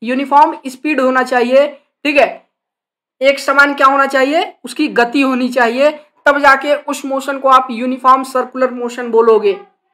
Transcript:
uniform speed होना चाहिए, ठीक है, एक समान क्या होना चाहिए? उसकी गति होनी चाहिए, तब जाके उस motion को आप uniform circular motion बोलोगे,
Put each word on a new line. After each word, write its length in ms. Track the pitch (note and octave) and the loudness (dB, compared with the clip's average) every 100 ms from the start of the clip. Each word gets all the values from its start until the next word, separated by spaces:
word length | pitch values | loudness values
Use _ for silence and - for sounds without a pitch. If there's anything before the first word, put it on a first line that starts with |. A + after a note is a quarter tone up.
uniform 540 | A3+ B3+ C4+ C#4+ D#4 D#4 C4 | -6 -4 0 4 4 0 -12
speed 340 | B3+ D4+ C#4 | -10 -4 -2
होना 220 | B3+ B3+ | 0 0
चाहिए, 440 | B3 B3+ A#3+ C4 D4 - _ _ C#4+ | 0 0 2 2 2 -4 _ _ -2
ठीक 120 | C#4+ | 2
है, 300 | A3+ - _ _ _ _ _ _ _ - | 0 -2 _ _ _ _ _ _ _ -2
एक 180 | C4+ C#4 | 0 0
समान 340 | - C#4 C#4+ | 0 2 2
क्या 140 | C#4 C4+ | 4 2
होना 180 | C#4 C#4 | 2 0
चाहिए? 480 | C4+ C4+ D#4+ G#4 - | 0 0 0 -4 -10
उसकी 240 | B3 - D4+ | -16 -4 -2
गति 340 | G#3 A#3 C#4 | 0 0 0
होनी 280 | C4+ B3 B3+ | -2 -2 -2
चाहिए, 500 | B3 A#3 B3 D4 D4+ _ _ D4 | 0 0 2 0 0 _ _ 0
तब 120 | C#4+ | 2
जाके 360 | C#4 C4+ C#4+ C#4+ | 2 2 0 -4
उस 300 | D4 C4+ C#4 | -4 -10 -6
motion 340 | C4+ C4+ C#4 | -8 -6 -4
को 100 | C4+ | 2
आप 180 | C4 C4 | 2 2
uniform 520 | A3+ B3+ B3+ C4 C4+ | -6 -6 -2 2 0
circular 480 | C4 B3+ B3 C4 B3+ | 0 -6 -6 -4 -4
motion 380 | B3 A#3+ B3 A#3+ | -4 -10 -8 -2
बोलोगे, 420 | A3+ A3+ G#3+ G3+ G3 - _ _ | 0 4 2 2 -4 -8 _ _